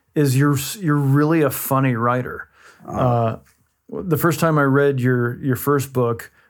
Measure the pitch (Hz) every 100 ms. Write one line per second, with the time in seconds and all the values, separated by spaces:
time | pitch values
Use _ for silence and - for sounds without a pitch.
0 | _ 160 143 131 147 135 - 220 170 147
1 | 135 143 151 165 139 - - 135 135 117
2 | 120 127 - - - _ - - - -
3 | 123 120 113 - _ _ _ _ - -
4 | 180 156 170 - 170 151 139 135 143 135
5 | 123 123 120 120 123 120 - 143 135 131
6 | 120 117 - _